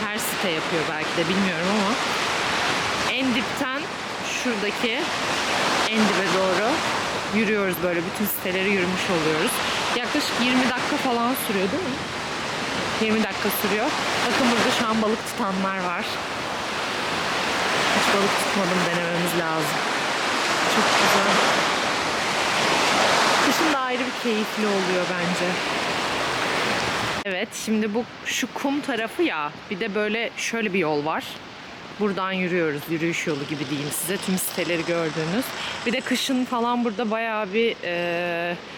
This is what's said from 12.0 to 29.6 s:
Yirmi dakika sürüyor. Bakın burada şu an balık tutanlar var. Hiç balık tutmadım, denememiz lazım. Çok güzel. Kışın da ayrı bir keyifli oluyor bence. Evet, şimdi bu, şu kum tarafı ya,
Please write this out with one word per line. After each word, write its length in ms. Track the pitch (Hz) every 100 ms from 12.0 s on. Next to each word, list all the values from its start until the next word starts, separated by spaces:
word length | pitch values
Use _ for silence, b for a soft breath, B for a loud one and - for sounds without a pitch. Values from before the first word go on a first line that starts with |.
| - - - - - - - - - -
Yirmi 220 | 220 220
dakika 260 | 214 190 208 -
sürüyor. 240 | 208 208 262 285 - - 233
Bakın 200 | 226 247
burada 200 | 233 202 -
şu 80 | 233
an 140 | 220
balık 260 | 214 220 -
tutanlar 560 | - 208 190 190 190
var. 220 | 180 175 226 - - - - - - - - - - - - - - - - - - 208
Hiç 200 | - 196
balık 160 | 196 -
tutmadım, 400 | - 202 180 185 175
denememiz 520 | 170 170 170 175 170
lazım. 400 | 165 160 151 160 - - - - - - - - - 226
Çok 100 | 202 -
güzel. 320 | 196 196 196 196 190 196 - - - - - - - - - - - - - - - - - - -
Kışın 280 | - 330
da 60 | 285
ayrı 200 | 254 247
bir 240 | 254 -
keyifli 440 | 240 214 214 - 214
oluyor 380 | 196 180 185 175
bence. 400 | 180 175 180 175 175 - - - - - - - - - - - - - - - - 202
Evet, 240 | 185 214 - -
şimdi 280 | 220 214
bu, 100 | 214 240 - -
şu 280 | - 254
kum 280 | - 285 285
tarafı 420 | 277 233 220 -
ya, 280 | 330 165 151 151